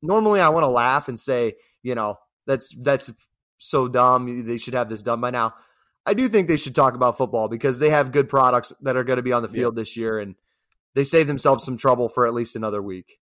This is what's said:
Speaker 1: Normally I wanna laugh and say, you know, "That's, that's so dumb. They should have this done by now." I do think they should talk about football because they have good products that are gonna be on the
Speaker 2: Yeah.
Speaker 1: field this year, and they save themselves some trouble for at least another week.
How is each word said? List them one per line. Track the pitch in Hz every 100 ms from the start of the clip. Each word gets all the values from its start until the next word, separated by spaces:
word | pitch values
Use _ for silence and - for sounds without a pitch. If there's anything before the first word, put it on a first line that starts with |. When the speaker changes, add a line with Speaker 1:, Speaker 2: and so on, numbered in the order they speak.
Speaker 1:
Normally | 151 208 214 208
I | 170
wanna | 160 147
laugh | 123 120 139 147
and | 120
say, | - 127 117 - _ _
you | 123 120
know, | 107 101 _ _ -
"That's, | 135 - -
that's | 123 135 - 117 _ _ _ _
so | - 147 127
dumb. | 127 127 127 123 123 113
They | 117
should | 120
have | 123 113
this | 110
done | 104 117
by | 123
now." | 123 113 - _ _ _ _ -
I | 208
do | 254
think | 208 175
they | 156
should | -
talk | 131 135 123
about | 127 117
football | 123 117 110
because | 117 139 127
they | 151
have | 151 135
good | 135 131
products | 139 127 123 120 -
that | 139 127
are |
gonna | 123 127
be | 123
on | 120
the | 113
Speaker 2:
Yeah. | 113
Speaker 1:
field | 120 113
this | 110 -
year, | 113 110
and | 101 92 _ _ _ _ _ 135
they |
save | 139 165 151
themselves | 139 147 131
some | - 123
trouble | 135 123 117
for | - 120
at |
least | 120 117 113
another | 110 104
week. | 101 92 90 _